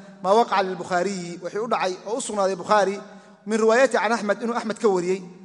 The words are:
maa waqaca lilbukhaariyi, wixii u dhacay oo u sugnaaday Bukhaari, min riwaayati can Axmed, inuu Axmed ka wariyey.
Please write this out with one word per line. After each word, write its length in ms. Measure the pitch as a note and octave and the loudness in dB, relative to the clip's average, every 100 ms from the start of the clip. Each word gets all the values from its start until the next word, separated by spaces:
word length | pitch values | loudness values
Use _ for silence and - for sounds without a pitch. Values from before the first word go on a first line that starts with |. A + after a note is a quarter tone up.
| - - | -20 -4
maa 100 | F#3 | 2
waqaca 280 | G#3+ A#3 G3 | 4 4 2
lilbukhaariyi, 800 | F#3+ F3 F3 F3+ F#3 F#3+ E3+ E3+ | 0 -4 -2 -2 0 -4 -8 -10
wixii 160 | E3+ G3+ | -8 -6
u 80 | A#3 | -4
dhacay 260 | G3 F#3+ F3+ G3 | -2 -2 -6 -6
oo 100 | A3+ | -6
u 40 | |
sugnaaday 360 | A3 G#3 F#3+ F#3 | -4 -2 0 -2
Bukhaari, 400 | E3+ G#3+ F#3+ G3+ - - - - G3+ | 2 2 2 -2 -10 -20 -20 -16 -4
min 120 | A3 | 2
riwaayati 380 | A3 A#3 C4 A#3 | 4 6 4 2
can 140 | G3+ | 0
Axmed, 300 | A3+ G#3 G3+ | 0 -2 -2
inuu 120 | A#3 A#3 | -2 -4
Axmed 220 | A3 G3+ | -4 0
ka 100 | A3 | 2
wariyey. 340 | F#3 F3 F#3+ F3+ - | 2 0 -4 -6 -20